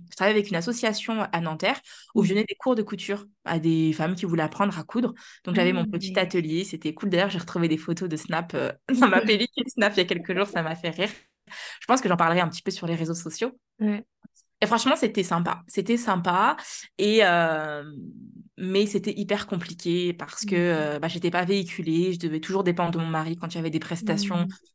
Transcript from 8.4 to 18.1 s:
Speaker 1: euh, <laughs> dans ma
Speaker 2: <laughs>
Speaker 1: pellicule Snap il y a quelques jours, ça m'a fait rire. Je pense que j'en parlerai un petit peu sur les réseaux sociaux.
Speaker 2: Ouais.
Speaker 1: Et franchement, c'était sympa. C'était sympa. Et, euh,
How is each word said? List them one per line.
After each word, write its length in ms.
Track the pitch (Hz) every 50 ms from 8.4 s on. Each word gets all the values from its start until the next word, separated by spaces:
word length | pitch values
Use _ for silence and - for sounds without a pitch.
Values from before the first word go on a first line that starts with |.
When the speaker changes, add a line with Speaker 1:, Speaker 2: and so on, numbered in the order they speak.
| 170 170 -
Speaker 1:
euh, 160 | 143 135 - - - _ -
<laughs> 160 | 262 247 233
dans 40 | 202
ma 100 | 185 185
Speaker 2:
<laughs> 140 | 220 214 208
Speaker 1:
pellicule 300 | 196 240 - - 269 233
Snap 260 | 262 - 233 202 208 208
il 20 |
y 40 | 190
a 40 | 180
quelques 280 | 175 185 170 170 - 180
jours, 120 | 185 202
ça 160 | 196 - 170 160
m'a 120 | 156 165
fait 160 | 170 175 165
rire. 180 | 151 175 196 208 - - _ _ _ _ _ - - - - - - -
Je 40 | -
pense 140 | - 247 262
que 80 | -
j'en 80 | 185 175
parlerai 240 | 175 170 165 170 180
un 80 | 175
petit 140 | 160 - -
peu 100 | - 190
sur 160 | 185 - 180
les 80 | 165 170
réseaux 180 | 165 160 165 165
sociaux. 360 | 170 - 160 - - 226 262 - _ _ _ _ -
Speaker 2:
Ouais. 240 | 214 208 202 208 - _ _ _ - - _ _ _ _ _ -
Speaker 1:
Et 60 | 214
franchement, 280 | - 233 220 - 262 302
c'était 280 | - 262 214 - - 175
sympa. 400 | - 170 170 170 - - - -
C'était 300 | - - 196 175 - 240
sympa. 580 | 233 240 220 190 175 175 185 175 190 214 269 311 - - - - - - - _
Et, 220 | - 196 208 214 220 202
euh, 600 | 180 175 170 165 160 160 156 156 151 147 147 147 151 147 143 170 -